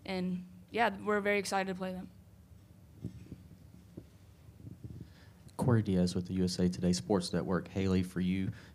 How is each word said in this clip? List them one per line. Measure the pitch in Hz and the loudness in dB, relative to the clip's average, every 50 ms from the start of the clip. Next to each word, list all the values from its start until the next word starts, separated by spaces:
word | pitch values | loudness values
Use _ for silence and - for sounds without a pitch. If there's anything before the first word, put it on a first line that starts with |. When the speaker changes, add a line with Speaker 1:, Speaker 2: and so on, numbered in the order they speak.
| - | -8
Speaker 1:
and | 196 190 185 180 185 180 180 - - - - - - | -6 -4 -2 -2 -2 -2 -4 -6 -10 -16 -20 -14 -6
yeah, | - 220 233 208 196 196 196 | 0 0 2 2 0 -2 -2
we're | 208 208 208 | 0 0 2
very | 202 208 208 | 2 2 2
excited | 202 190 - 202 196 190 190 | 0 0 0 0 0 0 -2
to | 185 | -4
play | 185 190 185 | -4 -4 -6
them. | 185 185 190 - - - - - - - - - - - - - - - - - - - - - - - - - - - - - - - - - - - - - - - - - - - - - - - - - - - - - - - - - - - - - - - - - - - - - - | -6 -8 -10 -12 -16 -20 -20 -20 -20 -20 -20 -20 -20 -20 -20 -20 -20 -20 -20 -20 -14 -12 -12 -10 -10 -12 -16 -16 -18 -18 -18 -20 -20 -20 -20 -20 -20 -20 -20 -20 -20 -20 -20 -20 -20 -20 -20 -20 -20 -20 -20 -20 -20 -18 -18 -18 -16 -16 -16 -14 -14 -14 -16 -18 -20 -20 -20 -20 -20 -20 -20 -10 -4
Speaker 2:
Corey | - - 135 117 110 98 | 0 4 6 6 6 4
Diaz | 98 92 90 90 90 - | 4 4 4 4 2 2
with | 92 90 | -2 -2
the | 95 95 | -2 0
U | 92 90 | 2 2
S | 90 - | 2 2
A | - 90 | 2 2
Today | 90 - - 90 90 | 2 2 2 2 2
Sports | 90 - - - 104 90 90 - | 2 2 2 2 2 2 2 0
Network. | 90 85 - 92 92 82 - | -2 -2 0 0 0 -2 -2
Haley, | - - 98 95 95 92 95 | -2 -2 0 2 2 4 2
for | 90 90 - 90 | 2 0 0 0
you, | 92 90 92 95 95 107 - - - - | 0 2 2 0 0 -2 -4 -8 -12 -20